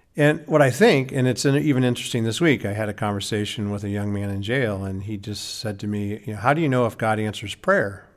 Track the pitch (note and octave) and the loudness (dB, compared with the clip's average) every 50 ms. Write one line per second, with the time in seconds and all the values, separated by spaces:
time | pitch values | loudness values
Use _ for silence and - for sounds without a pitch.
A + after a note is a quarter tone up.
0 | _ _ _ E3 C#3+ D3+ D#3 E3 D#3+ - D#3+ D3+ C#3+ C3 - - G#3 A#3+ E3 C3+ | _ _ _ 4 4 4 4 2 -2 2 4 6 6 4 6 6 6 6 6 4
1 | C3 C3+ - C3+ B2+ B2+ A#2+ - - C#3+ C#3 D3 D3+ D3+ C3 B2+ B2+ B2 A#2+ - | 2 0 0 0 2 2 0 2 2 2 2 4 2 2 2 4 2 2 0 -2
2 | - - - A#2+ A2 A2+ A2 - E3+ E3 B2 G2 - G2+ G2+ G#2+ A2 G#2 G2+ - | -4 -4 -2 0 0 0 0 2 4 4 4 2 0 -4 -4 -2 -4 -4 -4 -2
3 | A2 G#2 G2+ G2+ - - A2+ G#2 G#2 G#2 - - G#2 G2+ G2+ G2+ G#2+ G2+ G2+ G#2 | -2 -2 -2 -2 -4 -2 -2 -2 -2 -4 -4 -4 -4 -4 -4 -4 -4 -4 -4 -2
4 | G#2 G#2 G2+ G2 G2+ G2+ G2 G2 G2 G#2+ B2 C#3 B2+ G#2+ G2+ F#2+ G2 G2 F#2+ F#2+ | -2 -2 -2 -4 -4 -4 -4 -6 -4 -2 0 0 0 0 -2 -4 -4 -6 -6 -8
5 | G2 G#2+ A2 G2+ G2+ G#2+ G#2 - - - - - - A2 G2+ G2 G#2+ G#2 G#2 G#2 | -8 -8 -10 -8 -8 -10 -10 -8 -8 -10 -10 -8 -6 -8 -6 -6 -4 -4 -4 -2
6 | G2+ G2+ G#2 - - - G#2+ G2 G#2+ B2+ D3 E3 E3 C#3 B2+ B2+ A#2+ A2 - - | -4 -4 -6 -8 -8 -10 -8 -2 0 0 2 2 2 2 2 2 2 0 0 -2
7 | A#2 A2 A2 G#2+ G#2+ G#2+ G2+ - G#2+ G2 - - - F#3 G3 F#3+ A#2 G2+ G2 - | 0 0 0 0 -2 -4 -4 -6 -10 -10 -12 -4 0 2 2 2 2 -2 -4 -10
8 | - _ _ | -16 _ _